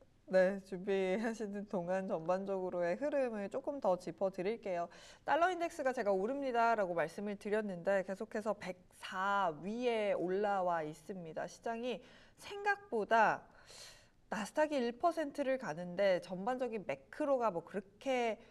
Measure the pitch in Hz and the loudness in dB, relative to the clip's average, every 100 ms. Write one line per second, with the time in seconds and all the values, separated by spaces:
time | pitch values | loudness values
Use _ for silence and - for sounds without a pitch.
0 | _ _ - 190 185 196 190 180 196 196 | _ _ 0 4 4 2 -6 -8 -2 0
1 | 190 196 233 220 208 202 202 196 175 185 | 2 0 -2 -4 -6 -6 -4 -4 -2 -2
2 | 190 175 160 185 196 196 185 175 170 208 | -2 -2 0 0 0 -4 -2 0 0 0
3 | 294 285 254 214 196 262 294 285 214 180 | 0 0 0 -2 -6 -6 -6 -2 2 0
4 | 180 160 190 185 180 226 202 175 170 - | -2 -2 -2 0 -4 -4 -4 -4 -4 -8
5 | - - - 302 349 359 339 - 262 254 | -20 -8 0 4 4 2 -2 -2 -2 0
6 | 202 190 208 277 269 233 233 220 185 170 | 2 2 2 -2 0 2 4 4 2 0
7 | 156 214 208 202 208 208 214 175 170 196 | -2 -2 -6 -6 -2 0 0 -2 2 2
8 | 185 190 220 220 214 202 185 185 - - | 0 -6 -6 -4 -2 -4 -6 -10 -14 -16
9 | - 190 196 202 185 147 180 233 247 226 | -8 -2 2 4 2 0 -4 -2 2 2
10 | 208 180 170 190 208 196 180 170 151 156 | 2 2 2 2 2 2 2 0 -2 -8
11 | - 190 160 147 165 - 233 226 247 196 | -10 -10 -8 -6 -6 -6 -6 -4 -4 -6
12 | - - - - - 403 403 403 403 226 | -10 -20 -20 -20 -12 -4 -2 -2 -2 -2
13 | 190 226 196 143 - - - - - - | 4 6 6 4 -4 -20 -20 -20 -20 -20
14 | - _ - 185 202 - 302 294 240 240 | -20 _ -6 -6 -2 0 2 2 0 0
15 | 349 320 294 285 269 254 240 151 180 175 | 0 0 -2 -2 0 -2 -2 -6 -4 2
16 | 202 180 185 185 202 254 247 220 170 139 | 4 4 0 -6 -2 -2 -2 -4 -6 -6
17 | - - 294 262 226 170 - 196 - - | -8 -4 0 2 2 -2 -4 -8 -10 -8
18 | 269 254 233 208 - | -2 0 0 -2 -10